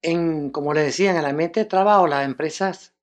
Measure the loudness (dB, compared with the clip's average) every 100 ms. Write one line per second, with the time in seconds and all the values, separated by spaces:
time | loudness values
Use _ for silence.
0 | -2 0 0 -2 -6 -6 -2 0 0 0
1 | 0 2 -2 -2 -2 -2 0 2 4 4
2 | 4 0 -4 -4 -6 -4 -4 -4 -18 _